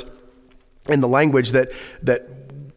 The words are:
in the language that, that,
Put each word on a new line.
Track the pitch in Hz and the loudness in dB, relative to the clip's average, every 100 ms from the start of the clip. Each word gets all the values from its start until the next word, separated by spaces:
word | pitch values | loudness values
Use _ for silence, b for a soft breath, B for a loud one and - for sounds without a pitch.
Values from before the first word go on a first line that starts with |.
| - - - _ _ _ _ _ - | -8 -16 -20 _ _ _ _ _ -2
in | 147 | 0
the | 123 | 2
language | 135 156 135 117 | 2 4 2 2
that, | 131 127 B B B | 0 0 B B B
that, | - 120 - - - 143 139 | -2 -2 -4 -20 -20 -20 -20